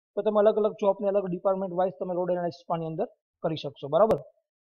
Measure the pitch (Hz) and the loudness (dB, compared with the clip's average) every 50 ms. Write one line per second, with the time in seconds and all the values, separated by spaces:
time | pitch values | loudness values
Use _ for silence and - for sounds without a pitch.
0 | _ _ - 208 196 214 208 214 202 220 214 208 208 214 - - 214 196 196 202 | _ _ -6 -4 -2 0 2 4 4 4 4 4 2 0 0 0 0 0 0 2
1 | 202 196 190 208 190 185 175 180 - 196 190 190 196 185 175 180 180 190 180 - | 0 0 0 0 0 -2 -4 -2 0 0 0 0 -2 -4 -2 0 -2 -2 -2 -6
2 | 190 185 180 175 185 175 180 175 175 170 165 - - - 175 165 165 160 160 160 | -6 -4 -4 -2 -2 0 -2 -2 -2 -4 -6 -8 -8 -6 -6 -4 -4 -6 -6 -6
3 | 233 - _ _ _ _ _ _ - 165 156 143 - 143 131 - 147 135 151 170 | -6 -6 _ _ _ _ _ _ -6 -4 -4 -6 -8 -10 -10 -10 -4 0 2 4
4 | 214 226 185 139 - - _ _ _ _ _ _ _ _ _ | 4 4 2 0 -4 -8 _ _ _ _ _ _ _ _ _